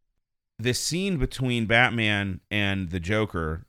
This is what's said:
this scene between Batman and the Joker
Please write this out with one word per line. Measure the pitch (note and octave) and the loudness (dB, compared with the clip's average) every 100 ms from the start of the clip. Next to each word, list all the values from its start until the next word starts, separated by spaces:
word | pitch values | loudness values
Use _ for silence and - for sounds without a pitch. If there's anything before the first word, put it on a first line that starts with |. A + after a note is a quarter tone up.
| _ _ _ _ _ - | _ _ _ _ _ -4
this | A#2 A#2+ | -2 -2
scene | - E3+ G3 E3+ | -2 -2 0 0
between | B2+ - C3 A#2+ G#2+ | -2 -2 -2 0 2
Batman | A#2 B2 A2+ G#2+ G2+ G2+ F2+ - | 4 4 4 2 2 -2 -6 -4
and | G#2 G2+ F#2+ F#2 | -2 0 0 -2
the | F2+ | -4
Joker | E2+ G#2+ G#2+ F2 D#2+ E2 | 0 0 0 -2 -4 -6